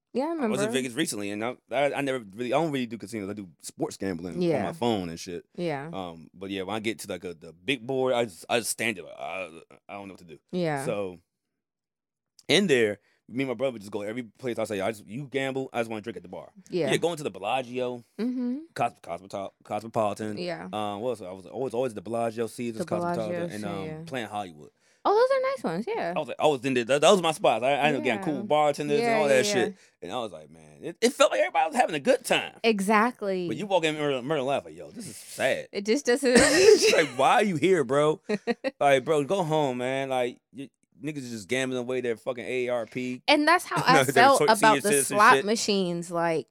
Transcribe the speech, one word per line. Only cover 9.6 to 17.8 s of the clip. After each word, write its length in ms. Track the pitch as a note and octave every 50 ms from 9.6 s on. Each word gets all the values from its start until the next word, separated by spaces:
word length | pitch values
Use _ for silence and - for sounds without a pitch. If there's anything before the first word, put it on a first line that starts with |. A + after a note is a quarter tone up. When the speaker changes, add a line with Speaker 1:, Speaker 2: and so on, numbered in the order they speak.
| - _ - - _ -
Speaker 2:
I 60 | F#2+
don't 140 | G2+ G2+ G2
know 60 | F2+
what 60 | -
to 40 | F2+
do. 140 | E2+ D#2 C#2 _ _
Speaker 1:
Yeah. 320 | - F3+ F3 D#3+ D3+ C#3 C3+
Speaker 2:
So, 360 | C#3+ A2+ G2+ G2+ F#2 F2+ E2 _ _ _ _ _ _ _ _ _ _ _ _ _ _ _ _ _ _ _ _ _ _ _ _ _ -
in 180 | C#3+ F3 G#3
there, 340 | F#3 C#3+ B2 A#2 G#2 G2+ - _ _ _ _ _ -
me 140 | - B2 C#3
and 60 | C3+
my 40 | B2
brother 240 | G#2+ B2+ C#3 A#2+ A2
just 120 | G2 G#2
go 100 | G#2 G#2+
every 220 | G#2 G#2 A2 B2+ B2
place 360 | G#2+ - _ - B2+ A2+ G#2+
I 60 | A2
say, 160 | G#2 A2 G2
"I 100 | F#2+ G#2
just, 160 | A#2 G#2+ G2+ D#2+
you 160 | G2+ C3 D3 C3
gamble, 380 | - C3+ C3+ C3+ C3 C3+ C3+ C3
I 80 | - A2+
just 100 | A#2 A2+
wanna 120 | A2+ G#2+
drink 160 | G2+ - - F2
at 60 | F2
the 40 | F#2
bar." 220 | F#2 E2+ C#2+ - _ G3+ F#3 -
Speaker 1:
Yeah. 220 | - F3+ D#3+ C3
Speaker 2:
Yeah, 60 | E3+ -
going 180 | - E3+ F3
to 80 | D3 D3+
the 60 | B2
Bellagio, 720 | F#2 F#2+ F#2 G#2 A#2+ C3+ C3 A#2 B2 B2+